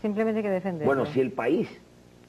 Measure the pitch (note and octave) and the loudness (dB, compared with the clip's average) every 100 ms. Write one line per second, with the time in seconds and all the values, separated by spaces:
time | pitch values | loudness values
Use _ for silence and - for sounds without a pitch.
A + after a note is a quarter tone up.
0 | G#3+ G#3 A3 A3 G#3 F#3 F#3+ E3 D3 C3+ | -4 0 0 0 0 0 -2 0 2 2
1 | G#2+ C3 C3 - A#2 F3+ - - - - | 0 0 0 0 0 2 0 -6 -20 -20
2 | - - | -20 -20